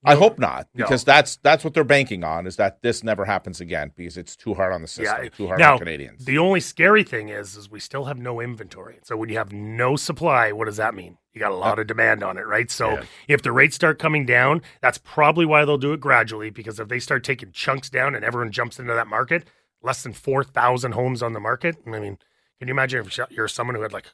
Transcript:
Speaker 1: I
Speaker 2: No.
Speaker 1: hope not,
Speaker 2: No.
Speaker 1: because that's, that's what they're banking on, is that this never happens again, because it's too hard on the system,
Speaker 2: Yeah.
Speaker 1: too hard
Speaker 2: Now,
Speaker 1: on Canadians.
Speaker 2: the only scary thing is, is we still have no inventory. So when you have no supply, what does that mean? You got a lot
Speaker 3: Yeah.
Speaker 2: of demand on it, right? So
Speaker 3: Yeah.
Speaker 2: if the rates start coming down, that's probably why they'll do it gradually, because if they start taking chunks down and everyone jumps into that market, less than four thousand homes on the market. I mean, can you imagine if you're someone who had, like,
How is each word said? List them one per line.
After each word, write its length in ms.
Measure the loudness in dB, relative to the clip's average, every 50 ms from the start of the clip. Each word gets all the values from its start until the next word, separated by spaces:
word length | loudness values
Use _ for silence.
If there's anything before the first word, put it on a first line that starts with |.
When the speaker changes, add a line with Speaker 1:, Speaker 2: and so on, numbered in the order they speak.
| _
Speaker 1:
I 100 | 8 8
Speaker 2:
No. 40 | 8
Speaker 1:
hope 200 | 8 6 4 2
not, 280 | -4 -4 -4 -6 -12 _ _
Speaker 2:
No. 100 | -4 0
Speaker 1:
because 180 | 0 0 0 4
that's, 340 | 6 6 6 6 4 -4
that's 260 | 0 _ 4 4 4 2
what 120 | -2 0
they're 80 | 0 2
banking 400 | 4 4 2 2 0 -6 -6 -4
on, 240 | -4 -4 -4 -6
is 80 | -8 -2
that 260 | -2 -2 -2 -2 _
this 220 | -2 -2 -2 -2 -2
never 220 | -4 -2 -2 -2
happens 360 | -2 -2 -4 _ -8 -14 -12
again, 300 | -10 -6 -6 -6 -6 -8 -10
because 220 | -14 -16 -14 -14
it's 180 | -14 -16 -16 -18
too 200 | _ -6 -6 -2
hard 180 | 0 0 -2 -2
on 80 | -4
the 60 | -6
system, 360 | -10 -10 -6 -4 -4 -4 -4 -6
Speaker 2:
Yeah. 60 | -10
Speaker 1:
too 180 | _ -8 -6
hard 120 | -4 2 6
Speaker 2:
Now, 140 | 6 6 6
Speaker 1:
on 60 | 6
Canadians. 460 | 2 -6 -6 -8 -10 -14 -16 -14 -6
Speaker 2:
the 140 | -2 0 2
only 200 | 4 4 2 0
scary 440 | -2 -4 -2 2 4 6 6 6 4
thing 260 | 0 -4 -8 -8 -8
is, 260 | -10 -12 -12 -12 -16
is 140 | -20 -20 -20
we 100 | -18 -18
still 260 | -16 -10 -8 -8 -8
have 120 | -8 -8 -8
no 200 | -8 -8 -8 -8
inventory. 580 | -8 -8 -10 -12 -14 -18 -18 -18 -20 -20 -20 _ _
So 120 | -8 -6
when 140 | -6 -6 -4
you 80 | -4
have 160 | -6 -6 -6 -8
no 420 | -10 -10 -8 -2 0 2 2 2
supply, 560 | 0 -2 -6 -6 -2 0 2 4 4 4 2
what 140 | 0 -2 -4
does 120 | -4 -2
that 180 | -2 -2 -2 -2
mean? 220 | -4 -14 -16 -20 _ _ _ _
You 60 | -4
got 120 | -2 -2
a 40 | -2
lot 220 | 0 0 0 0
Speaker 3:
Yeah. 40 | 0
Speaker 2:
of 60 | -2
demand 360 | -4 0 2 4 4 4 2 0
on 140 | -6 -4
it, 80 | -6 -6
right? 220 | -2 0 0 0 -2
So 220 | -4 -4 -2 -2 -2
Speaker 3:
Yeah. 100 | -4 -6 -14 -20 -20 -2
Speaker 2:
if 140 | 0 0 0 2
the 80 | 0
rates 240 | 4 6 4 4 4
start 220 | 2 2 2 2 2
coming 260 | 0 0 0 0 0
down, 360 | 2 4 4 4 4 2 0 -2 -8 -16 _
that's 160 | 0 0 0 0
probably 460 | _ -8 0 4 4 4 6 4 2
why 200 | 4 4 4 4
they'll 120 | 4 2 0
do 140 | 0 -2 -2
it 60 | -2
gradually, 500 | 2 4 4 4 4 2 -4 -10 -10 -10
because 280 | -12 -12 -14 -12 -10 -10
if 80 | -10 -8
they 100 | -6 -8
start 240 | -4 -2 -4 -4 -2
taking 280 | -4 -6 -6 -8 -18
chunks 380 | -12 -6 -4 -4 -4 -4 -6 -6
down 240 | -2 -2 -2 0 -2
and 100 | -2 -4
everyone 260 | -4 -4 -4 -6 -4
jumps 280 | -4 -6 -6 -6 -8 -12
into 140 | -6 -4 -2
that 120 | -2 -2
market, 380 | -2 -2 -2 0 0 -2 -4 -4 _ _ _ _ _ _ _ -6
less 180 | -6 -6 -6 -8
than 100 | -12 -14
four 300 | -8 -4 -2 0 0 -2
thousand 480 | -2 _ 2 2 2 2 2 -2 -4 -4
homes 300 | -2 -2 -2 -2 -4 -4
on 100 | -6 -6
the 60 | -6
market. 360 | -4 -4 -4 -2 -2 -4 -4 -6 _
I 20 | -12 -10 -8
mean, 180 | -8 -10 -12 -14 _ _ _ _ _ _ _ _
can 80 | -10
you 60 | -6 -2
imagine 300 | -2 -2 -2 -2 -6 -6
if 160 | -6 -8 -8 -8 -8
you're 160 | -4 -6 -6
someone 280 | -4 -4 -6 -6 -4 -4
who 60 | -6
had, 100 | -6 -6 -8
like, 140 | -10 -14 -14